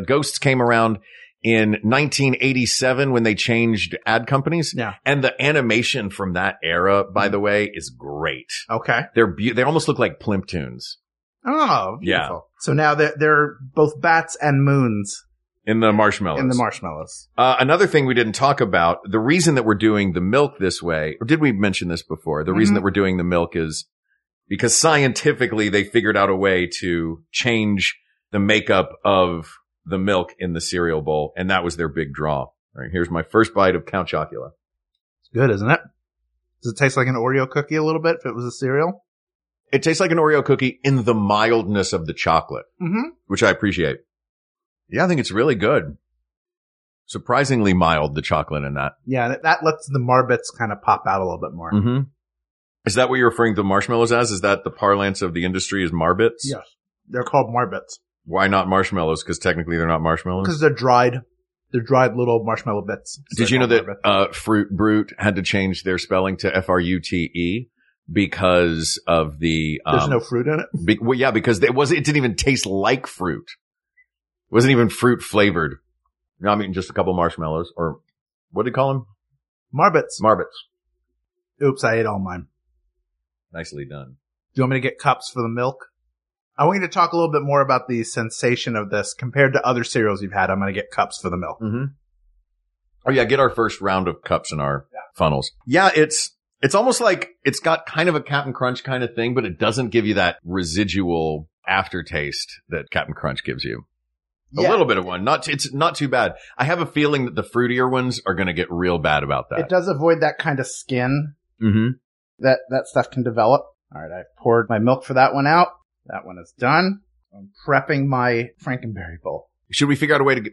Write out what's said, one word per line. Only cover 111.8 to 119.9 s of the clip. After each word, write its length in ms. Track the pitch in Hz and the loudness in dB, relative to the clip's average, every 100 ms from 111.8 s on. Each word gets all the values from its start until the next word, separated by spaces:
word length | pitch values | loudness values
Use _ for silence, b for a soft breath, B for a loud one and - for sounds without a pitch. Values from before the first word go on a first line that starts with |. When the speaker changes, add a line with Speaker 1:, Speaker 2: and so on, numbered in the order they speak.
| 117 127 _ _ _ - | 2 -4 _ _ _ -2
Speaker 2:
that, 180 | 131 131 - | 2 2 0
that 180 | 127 - | -6 -2
stuff 240 | - - | -2 -2
can 100 | 135 | -2
develop. 400 | 123 113 110 139 - _ _ 76 | -2 2 4 4 0 _ _ -18
All 60 | |
right, 100 | 80 | -14
I've 240 | 90 87 _ | -14 -16 _
poured 320 | 123 117 110 | 2 2 2
my 120 | 110 | 0
milk 240 | 117 131 - | 2 0 0
for 80 | |
that 200 | 127 131 139 | 4 4 4
one 100 | 143 | 2
out. 220 | 165 175 - _ _ - | 4 2 -2 _ _ -14
That 180 | 98 - | -14 -14
one 140 | 90 | -20
is 100 | - - | -20 -4
done. 440 | 123 156 190 202 _ _ _ | 2 2 2 -2 _ _ _
I'm 200 | 202 - _ - | -20 -20 _ 0
prepping 400 | 135 - 143 139 | 0 2 0 0
my 400 | 131 123 117 120 _ - | 0 0 0 -4 _ -10
Frankenberry 560 | 123 117 98 85 82 | -8 -8 -12 -12 -12
bowl. 280 | 85 73 - _ - | -10 -10 -12 _ -6
Speaker 1:
Should 180 | - | -2
we 80 | 143 | 0